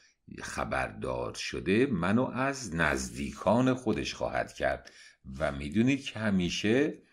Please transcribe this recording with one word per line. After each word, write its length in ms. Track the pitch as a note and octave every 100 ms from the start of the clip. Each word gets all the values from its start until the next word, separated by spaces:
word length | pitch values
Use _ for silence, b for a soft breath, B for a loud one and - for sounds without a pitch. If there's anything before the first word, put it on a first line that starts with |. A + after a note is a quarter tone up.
| b _ - -
خبردار 920 | - - B1+ C2+ B1 G#1+ B1 B1 A#1
شده، 520 | - - C#2 B1 G#2 C#3
منو 380 | F#2 F2 A2 C3
از 500 | A#2+ C3+ C#3 A2+ D#2+
نزدیکان 1000 | D#2 C#2 C2 A#1 C#2 - - A2 B2+
خودش 400 | B2+ - G2+ -
خواهد 400 | - A#1 B1+ A1+
کرد. 380 | - C#2 C2 - B B B C2 C2
و 120 | D2+
می‌دونید 520 | C#2 C#2+ F2+ B2 C3+
که 160 | - G#2+
همیشه 760 | A2 F#2+ F2 - G#2 A#2+ D3+ - b